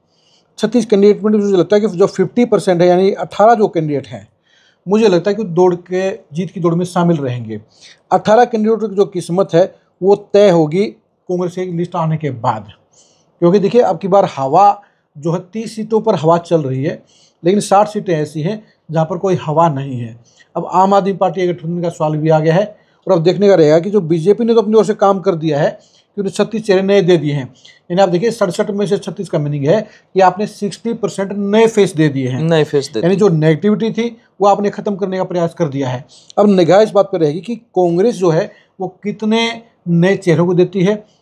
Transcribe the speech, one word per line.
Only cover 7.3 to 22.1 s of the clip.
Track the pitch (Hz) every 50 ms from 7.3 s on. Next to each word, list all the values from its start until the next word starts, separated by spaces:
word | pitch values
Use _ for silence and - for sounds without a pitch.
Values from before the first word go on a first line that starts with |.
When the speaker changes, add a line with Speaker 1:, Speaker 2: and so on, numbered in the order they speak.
| 120 120 113 110 110 104 - _ _ _ - - - _ _ _ 180
Speaker 1:
अठारह | 180 - 202 214 233 247
कैंडिडेट | 240 233 220 214 214 226 208 220 208
की | 190
जो | 196 196
किस्मत | 202 - 175 170 - 170 190 190 - -
है | 165 190 185 - _ _ _ _ _ 175
वो | 196 202 196 - - -
तय | 202 208 202
होगी | 170 170 160 151 151 190 214
कांग्रेस | 220 - _ _ _ _ _ _ - 180 175 185 170 175
की | 185 185 185 170 165
लिस्ट | 175 170 -
आने | 175 160 160 156
के | 156 160 143
बाद, | 123 113 113 127 110 110 101 107 - _ _ _ _ _ _ _ _ _ _ _ _ _ 175
क्योंकि | 175 180 208
देखिए | 185 196 226 240
अब | 240 180 185 160
की | - 185
बार | 185 196 190 - -
हवा | 139 135 135 147 180 202 202 202 - - _ _ _ _ _ _
जो | 151 139 165 160
है | 185 180 - -
तीस | 220 226 208 -
सीटों | 226 214 220 226 220
पर | 220 220 196
हवा | 156 151 160 170 175
चल | 175 - 175 160 147
रही | 131 131 131 139
है, | 170 220 - - _ _ _ _ _ _ _ -
लेकिन | 170 196 208
साठ | 190 - 190 196 214 208
सीटें | - 214 165 190 170
ऐसी | 151 151 151 156 160 143
हैं | 185 214 214 - _ _ _ _ -
जहाँ | 151 160 160
पर | 156 190 175
कोई | 196 190 180 127 -
हवा | 156 147 156 170 170
नहीं | 143 135 139 143 131 120
है। | 120 113 120 - _ _ _ _ _ _ -
अब | 175 170 - -
आम | 185 190 196 202
आदमी | 202 185 196 190
पार्टी | 165 196 180 160 190
के | 180 180 170
गठबंधन | 175 151 160 175 175 170
का | 170
सवाल | 165 - 160 156